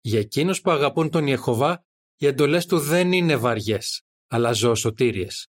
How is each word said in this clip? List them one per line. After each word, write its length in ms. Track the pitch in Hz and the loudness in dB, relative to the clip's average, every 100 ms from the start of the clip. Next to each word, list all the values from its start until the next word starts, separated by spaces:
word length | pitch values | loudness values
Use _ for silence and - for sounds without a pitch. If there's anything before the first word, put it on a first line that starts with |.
Για 180 | 123 107 | 0 -2
εκείνους 420 | 104 - 165 190 | -2 -2 -2 0
που 100 | - | 0
αγαπούν 400 | 160 143 139 156 | 0 0 0 -2
τον 160 | 160 143 | 0 0
Ιεχωβά, 580 | 131 135 117 143 175 _ _ _ _ | -2 0 0 0 -2 _ _ _ _
οι 100 | 143 | -2
εντολές 400 | 139 143 165 175 | 2 2 2 0
του 120 | 175 | -2
δεν 340 | 143 170 180 | 2 2 2
είναι 240 | 185 170 139 | 2 2 2
βαριές, 640 | 117 113 107 101 - - _ _ _ | 0 0 -2 -4 -4 -10 _ _ _
αλλά 260 | 117 117 | -2 0
ζώοσωτήριες. 960 | 117 120 110 117 110 123 101 90 - - | 2 2 2 -2 0 0 0 -8 -10 -16